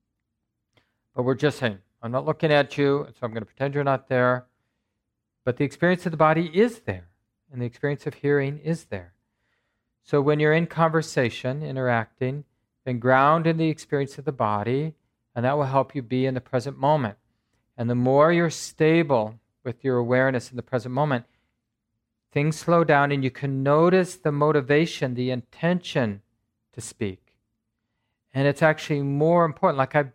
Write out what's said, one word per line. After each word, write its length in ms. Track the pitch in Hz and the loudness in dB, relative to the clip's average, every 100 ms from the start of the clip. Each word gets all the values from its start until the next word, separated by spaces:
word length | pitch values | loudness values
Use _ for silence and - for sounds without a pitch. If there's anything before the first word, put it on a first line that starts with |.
| _ _ _ _ _ _ _ _ _ _ _ | _ _ _ _ _ _ _ _ _ _ _
But 100 | - | -4
we're 100 | 127 | -2
just 240 | 131 147 139 | 0 0 0
saying, 220 | 127 98 _ _ | -4 -6 _ _
"I'm 120 | 117 | -6
not 120 | 127 | -4
looking 280 | 143 151 160 | -4 -2 2
at 260 | 147 143 - | 2 2 0
you, 300 | 143 143 - | 0 0 -4
so 160 | - 120 | -10 -8
I'm 60 | |
gonna 100 | 113 | -8
pretend 300 | 107 _ 139 | -12 _ -4
you're 100 | 139 | -2
not 240 | 139 131 - | 0 -2 0
there." 380 | 127 123 127 123 _ _ _ _ _ _ _ _ _ | 0 2 0 -4 _ _ _ _ _ _ _ _ _
But 120 | - 123 | -6 -2
the 80 | |
experience 420 | 139 - 175 180 180 | -4 0 0 0 -2
of 60 | |
the 40 | 156 | 2
body 300 | 156 160 170 165 | 2 2 0 2
is 240 | 233 233 | 0 0
there, 260 | - 92 87 _ _ _ _ | -10 -10 -12 _ _ _ _
and 100 | 127 | -10
the 60 | 120 | -10
experience 400 | - 143 143 - | -6 -6 -4 -8
of 80 | |
hearing 440 | - 143 143 135 147 | -6 0 0 0 -6
is 280 | 151 165 - | -6 -6 -6
there. 260 | 101 87 _ _ _ _ _ _ _ _ _ | -12 -12 _ _ _ _ _ _ _ _ _
So 180 | _ 147 | _ 0
when 200 | 139 151 | 2 2
you're 120 | 151 | 4
in 140 | 156 170 | 2 0
conversation, 960 | - 165 160 156 - 120 - 127 139 | 0 0 0 -2 -2 -2 -2 -6 -6
interacting, 840 | 151 135 127 117 110 _ 127 143 143 _ _ _ | -8 -4 -2 -2 -2 _ -6 -6 -12 _ _ _
then 140 | - 123 | -8 -2
ground 480 | 123 131 139 165 160 | 2 4 6 4 2
in 100 | 165 | 0
the 100 | 160 | -2
experience 500 | 151 - 143 139 - | -2 -4 -4 -4 -6
of 60 | |
the 80 | 139 | -8
body, 600 | 131 110 104 107 131 160 156 _ _ _ | -2 -2 0 -2 -2 -4 -10 _ _ _
and 100 | 120 | -4
that 120 | 123 147 | -2 0
will 80 | |
help 300 | 135 135 131 | 0 0 -2
you 80 | 143 | -6
be 240 | 113 127 135 | -4 -2 -2
in 80 | |
the 60 | 127 | -4
present 360 | - 131 123 131 | -4 -6 -6 -4
moment. 420 | 139 156 117 101 _ _ _ _ _ - | 0 0 0 -6 _ _ _ _ _ -8
And 120 | 117 | -2
the 60 | |
more 380 | 123 127 135 156 | 0 2 4 6
you're 180 | 170 170 | 4 0
stable 880 | - - - 156 165 156 127 107 113 _ _ | -4 -12 0 2 4 2 0 -2 -8 _ _
with 220 | 127 117 | -12 -6
your 140 | 135 123 | -2 -2
awareness 520 | 117 127 131 127 - | 2 2 2 0 -6
in 60 | 123 | -14
the 60 | |
present 300 | - 127 117 | -6 -6 -4
moment, 340 | 127 151 127 - _ _ _ _ _ _ _ _ _ _ | -2 -2 -2 -6 _ _ _ _ _ _ _ _ _ _
things 260 | 147 151 156 | -2 -2 -2
slow 240 | - 170 | 0 2
down, 300 | 160 147 143 | 4 4 4
and 100 | 139 | 0
you 80 | 131 | -2
can 320 | - 139 135 | -4 -6 -2
notice 540 | 135 147 170 185 180 - | 2 4 4 4 0 -4
the 160 | 156 | -4
motivation, 840 | 147 147 151 127 147 165 - 139 | 0 2 2 2 2 0 -2 -6
the 160 | 123 127 | -4 -4
intention 920 | 127 - - 165 180 - 151 117 101 _ _ _ _ _ | -4 -8 -4 -2 -2 -2 -2 -2 -4 _ _ _ _ _
to 80 | - | -18
speak. 560 | - - 104 92 _ _ _ _ _ _ _ _ _ _ _ | -16 -8 -8 -8 _ _ _ _ _ _ _ _ _ _ _
And 140 | 135 139 | -2 0
it's 140 | 139 | 2
actually 400 | 160 156 - 147 | 2 2 -4 -4
more 420 | 139 143 156 175 | -2 0 2 4
important. 340 | 165 139 190 139 | 2 0 -2 0
Like 160 | 131 | 0
I've 180 | 151 139 | 0 -2